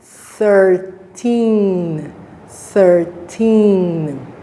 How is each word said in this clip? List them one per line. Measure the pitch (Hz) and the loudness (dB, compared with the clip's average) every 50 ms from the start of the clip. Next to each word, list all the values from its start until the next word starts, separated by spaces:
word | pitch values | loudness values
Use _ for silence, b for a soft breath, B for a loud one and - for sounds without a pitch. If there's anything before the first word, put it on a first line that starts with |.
thirteen. | _ - - - - - - - 220 208 202 196 190 190 185 180 185 - - - - - - - - 240 240 233 233 226 220 214 202 196 185 180 175 170 160 156 147 143 - - - - - - - - | _ -20 -20 -20 -20 -20 -8 -4 0 2 4 4 4 4 2 0 -2 -8 -18 -20 -20 -20 -20 -8 -4 -4 -2 0 0 0 0 0 0 0 -2 -2 -4 -6 -6 -8 -10 -12 -16 -20 -20 -20 -20 -20 -20 -20
Thirteen. | - - - - - 208 196 180 175 175 170 170 - - - 175 - - 226 226 220 220 214 208 196 190 180 175 170 160 156 151 143 131 127 - - - | -20 -20 -20 -6 0 2 4 4 4 2 0 -2 -8 -16 -18 -18 -8 -4 0 2 2 2 4 2 2 0 0 -2 -4 -4 -6 -8 -8 -10 -14 -18 -20 -20